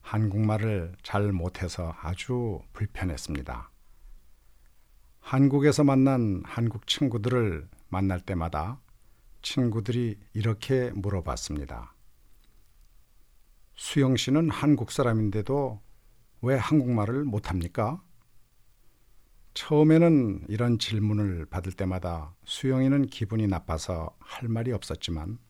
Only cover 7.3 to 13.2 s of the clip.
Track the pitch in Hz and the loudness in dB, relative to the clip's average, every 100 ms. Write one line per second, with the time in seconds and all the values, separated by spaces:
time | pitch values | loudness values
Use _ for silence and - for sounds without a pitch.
7.3 | 123 110 78 78 - - 92 98 90 - | 0 0 -2 -8 -20 -6 0 0 0 -2
8.3 | 90 82 76 85 131 - - - - - | -4 -2 -4 -6 -8 -16 -20 -20 -20 -20
9.3 | - - - 123 110 104 120 117 104 - | -12 -4 0 0 0 -2 -2 -2 -4 -8
10.3 | 110 110 107 - 131 123 101 98 98 82 | -2 -2 -2 0 0 0 -2 -2 -2 -2
11.3 | - - 76 69 58 53 _ - - - | -6 -4 -6 -6 -10 -14 _ -20 -20 -20
12.3 | - - - _ _ - - _ - | -20 -20 -20 _ _ -20 -20 _ -20